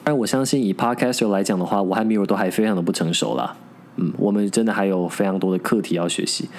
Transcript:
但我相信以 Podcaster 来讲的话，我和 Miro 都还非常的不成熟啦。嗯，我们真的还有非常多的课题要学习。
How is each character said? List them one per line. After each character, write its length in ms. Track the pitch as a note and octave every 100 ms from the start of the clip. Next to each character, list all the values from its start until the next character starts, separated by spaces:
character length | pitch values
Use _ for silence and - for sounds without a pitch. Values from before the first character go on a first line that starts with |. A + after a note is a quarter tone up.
但 140 | - D3
我 100 | A2
相 180 | C3
信 200 | C3 C#3+
以 100 | A2
Podcaster 540 | F#2 A#2+ A#2+ B2+ B2 A2
来 160 | G2
讲 120 | G2 F#2+
的 80 |
话， 160 | F2 G2+
我 140 | G2
和 80 | F#2+
Miro 220 | A2 A2
都 100 | G2
还 160 | G2+ F#2+
非 140 | F2+
常 100 | A2
的 60 | F#2+
不 100 | F2
成 220 | - E2+
熟 220 | E2+ - B1
啦。 180 | A#1+ - - - - -
嗯， 160 | E2 -
我 160 | G2+
们 180 | G#2 G2+
真 140 | G#2
的 80 | A2+
还 140 | G2+ G2
有 200 | F#2 F2
非 160 | -
常 140 | G2+ F#2+
多 140 | F#2+
的 60 | F#2
课 220 | - A2+
题 140 | F#2+
要 140 | E2+ E2+
学 180 | - -
习。 220 | - -